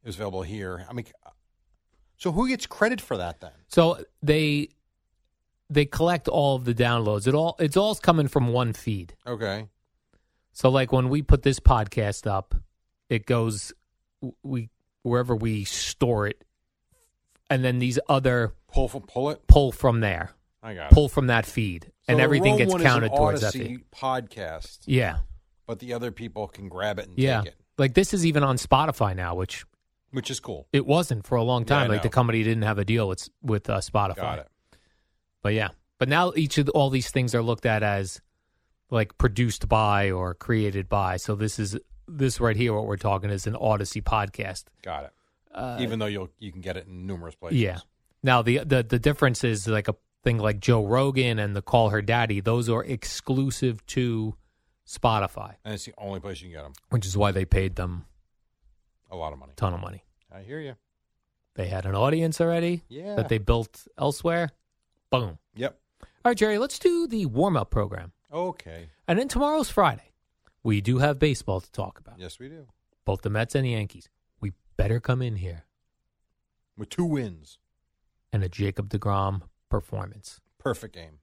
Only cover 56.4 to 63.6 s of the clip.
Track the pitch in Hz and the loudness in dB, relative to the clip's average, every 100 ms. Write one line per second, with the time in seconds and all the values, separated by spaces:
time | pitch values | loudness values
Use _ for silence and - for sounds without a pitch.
56.4 | 92 80 73 69 _ 120 95 95 101 95 | -14 -18 -18 -20 _ -2 -2 2 2 2
57.4 | 95 - 95 90 90 87 - _ _ _ | 2 2 2 -4 -6 -6 -12 _ _ _
58.4 | _ _ _ _ _ _ _ 92 78 69 | _ _ _ _ _ _ _ -10 -10 -12
59.4 | 67 69 98 87 92 92 _ _ _ 92 | -20 -6 -4 -4 -10 -14 _ _ _ -20
60.4 | 98 151 147 120 _ _ _ _ _ _ | -16 -14 -14 -16 _ _ _ _ _ _
61.4 | _ - 90 95 95 98 127 160 165 156 | _ -8 -6 -4 -4 0 2 2 -2 0
62.4 | 170 170 170 175 - 131 190 208 110 110 | 0 0 -2 -4 -8 -16 -6 -4 0 0
63.4 | 104 117 | 2 0